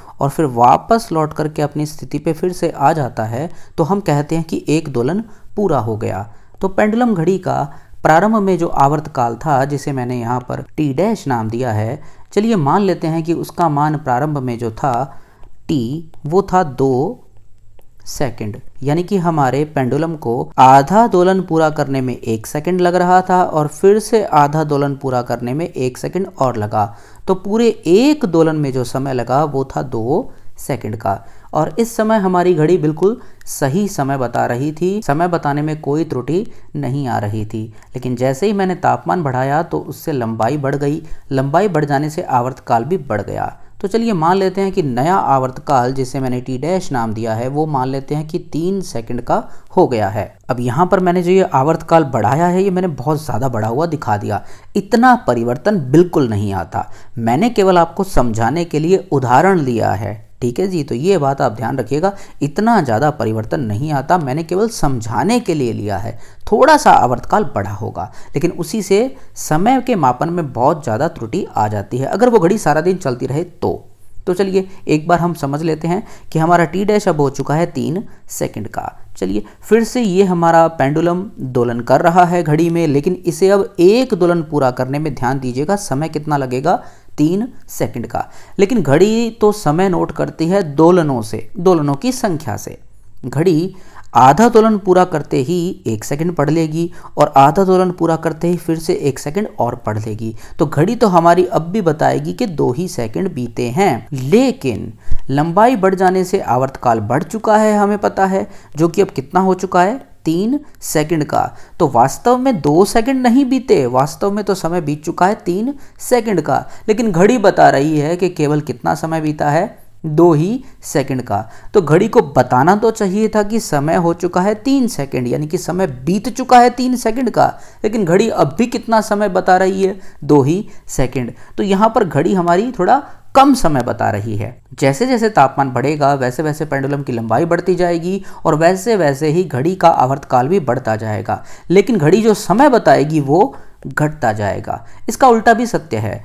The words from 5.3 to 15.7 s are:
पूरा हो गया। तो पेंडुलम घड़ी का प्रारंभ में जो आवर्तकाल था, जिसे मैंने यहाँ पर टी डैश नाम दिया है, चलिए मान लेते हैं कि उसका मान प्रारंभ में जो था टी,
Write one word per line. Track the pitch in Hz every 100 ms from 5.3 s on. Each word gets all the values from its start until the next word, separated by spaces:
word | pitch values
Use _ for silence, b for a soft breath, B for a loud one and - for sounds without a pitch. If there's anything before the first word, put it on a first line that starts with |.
| B B -
पूरा | 196 139
हो | 113 110
गया। | 107 98 107 b b -
तो | 190
पेंडुलम | 196 214 220 247 185
घड़ी | 165 190
का | 135 131 147 B B B
प्रारंभ | 156 160 208 220
में | 190 175
जो | 170
आवर्तकाल | - 139 151 156 - 117 117
था, | 156 135 143
जिसे | 143 151
मैंने | 135 123 123
यहाँ | 117 123
पर | 123 127 - -
टी | 147
डैश | 131 202 220 139
नाम | 120 110
दिया | 117 127
है, | 107 110 151 b b b
चलिए | 202 220 214
मान | 139 180
लेते | 196 175 160
हैं | 165
कि | 160 156
उसका | - - 170
मान | 143 151 151
प्रारंभ | - 123 151 147
में | 127 117
जो | 120
था | 110 143 120 143 b b b b -
टी, | -